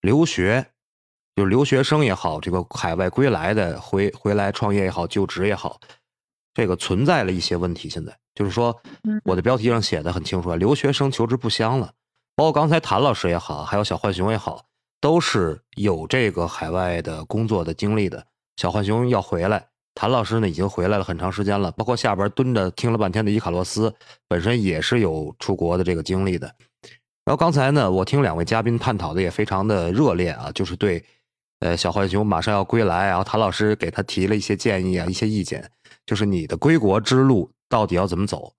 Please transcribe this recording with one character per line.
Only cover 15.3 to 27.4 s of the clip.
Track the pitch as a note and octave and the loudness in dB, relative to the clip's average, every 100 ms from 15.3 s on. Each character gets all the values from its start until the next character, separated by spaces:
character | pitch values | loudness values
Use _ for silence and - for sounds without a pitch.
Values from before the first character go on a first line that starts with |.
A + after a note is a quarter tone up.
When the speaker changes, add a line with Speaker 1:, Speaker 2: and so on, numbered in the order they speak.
| A#2 E2+ D2+ _ | 0 0 -2 _
Speaker 1:
有 | - G2+ E2+ D#2 | -4 -2 -2 -2
这 | C3 A2+ | 0 0
个 | F2+ E2+ | 0 -4
海 | - D#2+ | -4 -4
外 | F2 F2+ E2+ | -2 -2 -2
的 | D#2+ D#2+ | -4 -8
工 | D#2+ G#2+ A2+ | -6 -4 0
作 | G#2 | 0
的 | E2 | -2
经 | E2 G#2 A2 | -4 -2 0
历 | G2 | -2
的。 | - - _ _ - | -4 -16 _ _ -4
小 | - | -2
浣 | G#2+ | -2
熊 | G2 A2 B2 | 0 0 2
要 | A2+ | 0
回 | F#2 F#2 F2+ | -2 -2 0
来， | G#2 - _ _ - | -2 -4 _ _ -6
谭 | G2+ | 0
老 | B2+ | 0
师 | G#2 A2+ | 0 0
呢 | G#2+ | 0
已 | |
经 | E2 G2 | 0 -2
回 | - F2+ | 0 0
来 | G#2 | 0
了 | |
很 | F#2 E2+ | -2 -4
长 | F#2 | -4
时 | F#2 | -2
间 | G2+ G2+ | -2 0
了， | F#2+ | -2
包 | - | -4
括 | A2+ A#2+ | -2 0
下 | A#2+ | 0
边 | G2 G2+ | 0 -2
蹲 | - B2+ | 0 0
着 | A#2 F#2 | 2 0
听 | - B2 | 0 -2
了 | A2+ | 0
半 | G2+ | 0
天 | F#2+ | 0
的 | G#2+ | 0
伊 | G#2 | 0
卡 | F#2 | 0
洛 | F2 | -4
斯， | F#2 - A2 - - - _ | -4 0 -2 -2 -20 -20 _
本 | F2 | 0
身 | F2+ B2 | 2 2
也 | G2+ D#2+ | 2 0
是 | E2+ A#2+ | 0 2
有 | G2 D#2 D2+ - | 2 0 -6 -10
出 | - F#2+ | -4 -2
国 | E2+ F2+ | 0 0
的 | |
这 | F2+ | 0
个 | E2+ | -2
经 | D#2 F#2 | -2 -2
历 | G2 F2 | 0 -2
的。 | - - _ _ - - _ _ | -6 -16 _ _ -20 -20 _ _
然 | - | -2
后 | |
刚 | D3 | 2